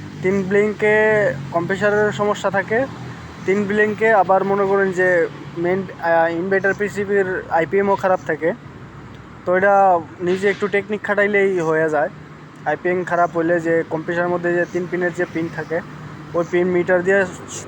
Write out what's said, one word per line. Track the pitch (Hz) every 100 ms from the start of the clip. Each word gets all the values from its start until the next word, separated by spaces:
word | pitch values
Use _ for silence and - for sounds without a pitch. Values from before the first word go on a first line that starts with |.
| - -
তিন | 185 196
ব্লিঙ্কে | 185 202 214 202 214 214 220 214 196 - -
কম্প্রেসারের | 170 170 190 208 208 208
সমস্যা | 202 208 202 202
থাকে, | 196 185 220 269 - - - - - -
তিন | 202
ব্লিঙ্কে | 196 214 214 202 220
আবার | 214 180 190
মনে | 190 196
করেন | 196 196 190
যে | 180 185 175 160 - - 170
মেইন, | 175 190
আহ, | 185 - 165 165 165
ইনভার্টার | 165 190 190 196
পিসিবির | 190 202 196 196 202 185 180 -
আইপিএমও | 165 165 196 202 196
খারাপ | 190 185 -
থাকে। | 160 160 240 - - - - - - - - -
তো | 185
এটা | 196 196 196 175 156 -
নিজে | 175 190 202
একটু | 190 202
টেকনিক | 202 196 208
খাটাইলেই | - 202 202 208 196 185
হয়ে | 160 156 160
যায়। | 151 170 - - - - -
আইপিএম | - 151 180 180
খারাপ | 170 175 175 165
হইলে | 165 175
যে | 165 165 160
কম্প্রেসারের | 160 156 170 175
মধ্যে | 175 175
যে | 175 170
তিন | 175 175
পিনের | 175 180
যে | 170 175
পিন | 165 165 160
থাকে, | 151 165 - - - - -
ওই | 170 170
পিন | 180 180
মিটার | 180 175 180
দিয়ে | 180 196 185 170 - -